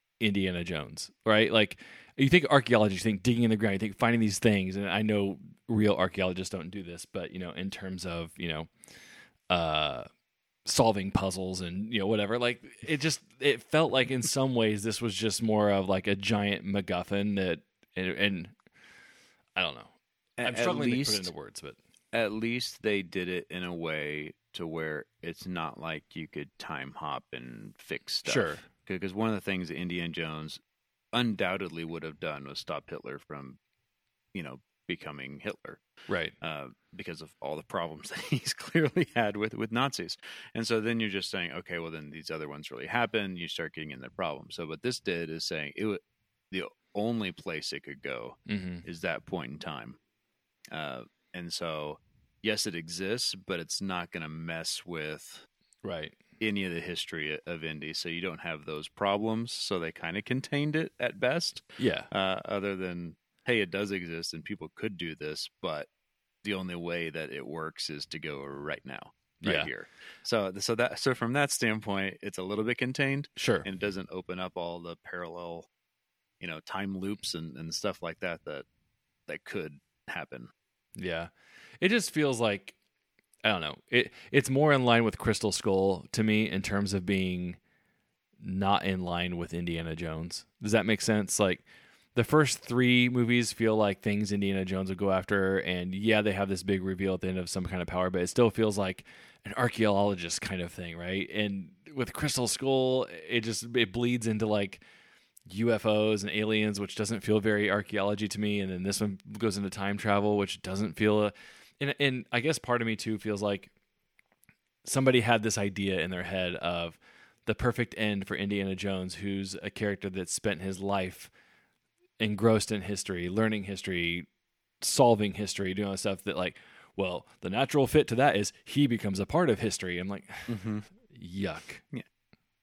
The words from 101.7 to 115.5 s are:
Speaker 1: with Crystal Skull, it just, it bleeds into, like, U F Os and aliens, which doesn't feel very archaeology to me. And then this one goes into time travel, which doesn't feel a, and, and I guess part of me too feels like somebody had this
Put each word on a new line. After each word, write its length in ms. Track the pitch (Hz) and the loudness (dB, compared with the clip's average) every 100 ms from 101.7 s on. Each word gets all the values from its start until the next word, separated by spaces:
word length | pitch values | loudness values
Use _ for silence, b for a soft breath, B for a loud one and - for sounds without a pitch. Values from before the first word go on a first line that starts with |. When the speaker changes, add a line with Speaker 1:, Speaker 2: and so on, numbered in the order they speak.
| - - | -16 -8
Speaker 1:
with 180 | 139 117 | -4 -4
Crystal 340 | - 147 - 117 | -2 -2 0 0
Skull, 600 | - 135 131 131 131 - 82 80 | 0 2 4 4 2 0 -6 -2
it 140 | 117 | 0
just, 240 | 110 107 120 | 0 -4 0
it 180 | 123 101 | 2 4
bleeds 340 | 120 120 123 113 | 2 2 2 0
into, 200 | 107 107 | 2 2
like, 340 | 104 98 - b b b b b b - | 2 2 -4 b b b b b b -10
U 220 | 98 117 | 0 2
F 140 | 107 113 | 4 4
Os 360 | 107 110 104 | 4 4 2
and 80 | 98 | 0
aliens, 480 | 104 107 107 107 101 | 0 2 4 2 0
which 160 | 101 | -4
doesn't 260 | - 104 110 | -2 -2 0
feel 180 | 104 107 | 4 4
very 280 | 107 104 104 | 4 4 4
archaeology 580 | 104 - 104 101 104 104 | 2 0 0 2 0 -2
to 100 | 104 | -2
me. 220 | 104 104 | 0 0
And 100 | 95 | -2
then 120 | 90 | -2
this 160 | 95 - | -2 0
one 180 | 107 95 - 104 | -2 -4 -10 -2
goes 180 | 113 98 | 0 0
into 140 | 98 | -4
time 260 | 104 101 101 | -2 -2 0
travel, 400 | 107 101 104 104 | 2 4 6 4
which 260 | 98 - | 2 -4
doesn't 300 | - 98 107 | -4 -2 -2
feel 320 | - 107 107 | 2 4 6
a, 80 | 104 - B B B B | 4 -2 B B B B
and, 140 | 143 - | -4 2
and 280 | 139 127 - | 2 0 -2
I 80 | 120 | 0
guess 200 | 147 - | 2 0
part 200 | - 120 | 2 2
of 60 | 113 | 2
me 80 | |
too 240 | 107 110 107 | -2 -2 -2
feels 240 | 110 101 | -2 0
like 280 | 104 98 - _ _ _ _ _ _ _ _ _ _ _ | 0 -2 -6 _ _ _ _ _ _ _ _ _ _ _
somebody 360 | - 135 131 127 | -2 4 6 6
had 200 | 113 113 | 6 4
this 160 | 110 | 4